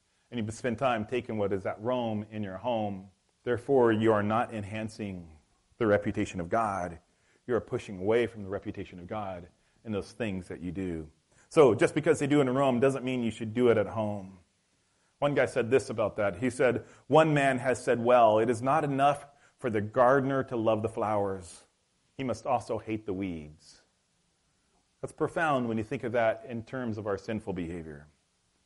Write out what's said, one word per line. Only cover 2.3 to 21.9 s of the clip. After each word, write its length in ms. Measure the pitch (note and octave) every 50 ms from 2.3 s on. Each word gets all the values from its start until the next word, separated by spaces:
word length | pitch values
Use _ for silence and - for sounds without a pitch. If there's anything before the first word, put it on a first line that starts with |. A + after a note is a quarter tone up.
in 100 | A2 G#2+
your 140 | G#2 F#2+ F#2
home. 500 | F#2+ - B2+ A#2+ A2 G#2+ G2+ G2 F#2+ F#2+ G2 _ _ _ _ _ _ -
Therefore, 480 | B2 A#2+ G#2 - - C#3 C3 A#2+ A2+
you 200 | A2 G#2+ A2 A2
are 100 | A2 G#2
not 300 | G2+ G#2 G#2+ A#2 A#2+ -
enhancing 760 | A#2 G#2+ G2 G2 A2 G#2+ A2 G#2+ - - G#2+ G2+ F#2 F2+ E2+ E2 D#2 _ _ _ _ _ _ _ _ -
the 80 | A#2+
reputation 540 | G#2+ G2+ G2+ - A2 G2 G#2 G2+ - - F#2
of 80 | E2+ E2+
God. 500 | F#2+ G2 A2 G#2 G2 F#2 F2 F2 E2 - _ _ _ _ _ _ _ _ -
You 80 | - A#2+
are 60 | G#2
pushing 400 | - - B2+ A#2 - - G2+ F2+
away 260 | F#2 G#2 A2+ B2 A#2+
from 160 | A2 - G#2+
the 60 | G2 F#2
reputation 500 | G2 F#2+ - G#2+ F2+ G2+ F#2 - F#2+ F2+
of 80 | F2
God 400 | F2 A2 G#2+ G#2 F#2+ F#2 F2 E2+ - _ _ _ _ _ _ -
in 80 | A#2
those 180 | G#2 G2 F2 -
things 380 | - - A#2+ G#2 F#2+ F#2 F2 -
that 120 | F#2 C2+
you 120 | D#2+ F2+
do. 340 | E2 F#2+ F#2+ F2+ E2 D#2+ D#2 D2 _ _ _ _ _ _ _ -
So 240 | - E3 D#3 A#2+ G#2
just 200 | A2+ E3 D3+ -
because 240 | D3+ D3 E3+ D3+ -
they 80 | D3
do 140 | C3+ D3 D3
it 80 | C3+ B2+
in 60 | B2+
Rome 260 | C3+ C#3 C3+ A#2+ A#2+
doesn't 240 | C3 C#3 C3+ B2+ A#2+
mean 180 | B2+ B2+ B2
you 80 | A#2 A2+
should 240 | G#2 - A#2 A2 G#2+
do 140 | B2 B2 A#2+
it 100 | A2 G#2+
at 80 | G2+
home. 520 | F2+ - A2 G#2+ G#2 G#2 G2+ F#2+ F#2+ F#2+ F2+ _ _ _ _ _ _ _ _ _ _ _ _ _ _ _ -
One 140 | C#3+ D3 C#3+
guy 120 | C#3+ B2+
said 240 | A#2+ - C3 A#2 A2
this 180 | C3 B2+ - -
about 280 | A#2 A2 G#2+ F#2+ -
that. 220 | - G#2 G2+ F2+ F#2+
He 120 | B2 B2
said, 340 | A2+ - C3+ B2 B2 A#2 - - - - _
"One 260 | - C3+ D#3 D#3+ D#3
man 260 | D3 C#3+ C#3 C3+ C3 A#2+
has 240 | B2 C3 A#2+ -
said, 200 | - C3+ A#2+ A#2
'Well, 360 | A2+ A#2+ B2 B2 A#2 G#2+ G#2+ A2
it 120 | A2+ A#2+
is 100 | A#2+ A2
not 240 | B2 C3+ C#3+ D#3+ D3+
enough 400 | D3 C3+ C3+ C#3 C#3+ C#3+ - - - _ _ _ _ _ -
for 120 | - B2
the 100 | G#2 G#2+
gardener 600 | G#2 G#2+ - C3 B2 B2 C#3 C#3+ B2+ C#3 C#3 C3+ C3
to 120 | - B2+
love 260 | A#2 G#2+ A2 A2 G#2+
the 60 | G#2+ G#2+
flowers. 720 | G#2+ A#2+ G#2+ G#2 A2 G#2 G2+ G2 F#2+ F#2+ F2 E2+ - - - _ _ _ _ _